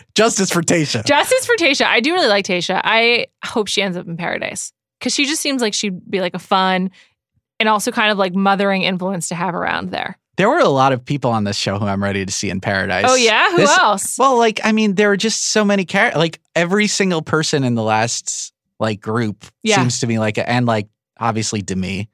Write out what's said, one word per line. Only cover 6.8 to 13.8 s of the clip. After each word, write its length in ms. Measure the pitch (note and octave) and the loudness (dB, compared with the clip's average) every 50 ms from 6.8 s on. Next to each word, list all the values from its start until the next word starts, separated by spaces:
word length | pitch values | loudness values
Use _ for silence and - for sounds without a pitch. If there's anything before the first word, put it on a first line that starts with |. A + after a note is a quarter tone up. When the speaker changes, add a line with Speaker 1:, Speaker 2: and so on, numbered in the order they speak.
| F#3 F#3+ - - - _ _ _ _ _ _ _ _ _ _ _ | -2 -4 -6 -12 -20 _ _ _ _ _ _ _ _ _ _ _
Speaker 2:
and 100 | A3+ A3 | 0 2
also 220 | G#3+ G3+ - B3 | 2 2 0 -2
kind 200 | A#3 A#3+ A3 G#3+ | -2 0 0 2
of, 60 | G#3+ | 2
like, 160 | G3 G3 F#3 F3 | 0 0 0 0
mothering 480 | G3 G3 G3 G3 F#3 G3+ G3 G3 F#3+ | 0 2 2 2 2 2 0 0 0
influence 460 | - F3+ G3 F3 F3+ F#3 G3 F3 D#3+ | 0 -2 -2 -2 -4 -6 -6 -6 -6
to 80 | - E3+ | -8 -6
have 180 | E3 F3 F#3 E3+ | -4 -4 -4 -4
around 380 | F3 F2 E2 E2 E2 F#2+ F#2 | -4 -2 -2 -2 -4 -4 -6
there. 260 | - - - - - - _ _ _ | -6 -6 -8 -8 -10 -14 _ _ _
Speaker 1:
There 140 | - F#3 A3 | 0 2 2
were 80 | D4 F4 | 4 4
a 80 | C4+ F#3 | 4 4
lot 240 | C#3 C3+ C3 C3+ C3 | 4 4 4 4 2
of 120 | B2 B2+ | 0 -2
people 240 | - D3 C#3 - B2 | -4 -4 -2 0 0
on 140 | A2+ A2 G#2 | 0 0 0
this 120 | G2+ G2 | -2 -4
show 220 | - - G#2 G2 | -2 -2 -2 -2
who 80 | G2 G#2 | -2 -2
I'm 180 | G2+ G2 G2 G2+ | -2 -2 -2 -2
ready 220 | G2+ G2 G2 F#2+ | -2 -2 -2 -4
to 60 | F#2 | -4
see 180 | - - - G2 | -6 -6 -4 -4
in 100 | F2 F#2+ | -6 -4
Paradise. 460 | - G#2+ G2 F#2+ F#2 F#2+ F#2 F2+ G2+ | -2 -2 0 0 0 0 0 2 2
Speaker 2:
Oh, 60 | B3+ C4 | 2 2
yeah? 380 | C4 A#3+ A3 G#3+ A#3+ D#4+ G#4 | 4 4 2 4 4 2 2
Who 60 | F4+ | 4
Speaker 1:
This 200 | B3+ - C#4+ D#4+ | 4 4 4 4
Speaker 2:
else? 400 | F#4 | 4